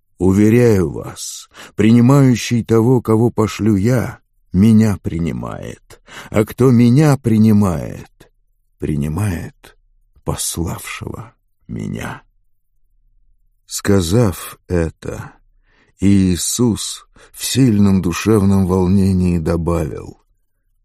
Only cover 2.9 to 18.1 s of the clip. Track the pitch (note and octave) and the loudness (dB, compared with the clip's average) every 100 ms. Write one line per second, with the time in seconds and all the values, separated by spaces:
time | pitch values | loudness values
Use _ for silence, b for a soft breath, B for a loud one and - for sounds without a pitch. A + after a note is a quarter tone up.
2.9 | B2+ - A2 A#2 - G#2+ - G#2 G2+ A2 | 0 2 0 0 0 -4 -2 0 0 0
3.9 | B2+ A2 - _ _ _ F2+ A2 A2 A2 | -2 -4 -10 _ _ _ 2 4 4 2
4.9 | F#2+ - E2+ E2+ A#1+ A#1 G1+ G#1 - _ | -2 -6 -6 -6 -6 -10 -12 -14 -18 _
5.9 | - - B B G#2+ G#2+ - C3 A#2 A#2+ | -20 -20 B B -2 -2 2 4 6 4
6.9 | C3 D#3 C3+ A#2 A2 A2 G#2 G2+ D2+ A#1 | 4 4 2 2 4 4 4 2 -2 -6
7.9 | G1+ - _ _ _ _ _ _ - D2 | -12 -18 _ _ _ _ _ _ -10 -6
8.9 | D2 D2+ E2 G#2 E2 - _ - _ _ | -4 -4 -4 -4 -6 -10 _ -20 _ _
9.9 | _ _ _ - C#2+ - - E2+ B2 - | _ _ _ -8 -6 -6 -6 -8 -8 -12
10.9 | - - - - _ _ _ - A1 G#1 | -14 -12 -14 -18 _ _ _ -14 -12 -10
11.9 | G#1+ - - _ _ _ _ _ _ _ | -10 -10 -14 _ _ _ _ _ _ _
12.9 | _ _ _ _ _ _ _ - - - | _ _ _ _ _ _ _ -16 -8 -2
13.9 | G2 E2+ A2 G#2+ - - - - F2+ D#2+ | -2 0 0 0 -4 -12 -18 -6 -4 -4
14.9 | - - - - _ _ _ _ _ _ | -8 -14 -12 -14 _ _ _ _ _ _
15.9 | - F#2+ G2 F#2 E2+ - - A#2+ F#2+ - | -2 2 4 2 0 -4 -2 -2 -2 -8
16.9 | - _ b b - - B2 C3 G#2 G2+ | -14 _ b b -12 -4 0 2 4 4
17.9 | F#2+ E2+ | 2 0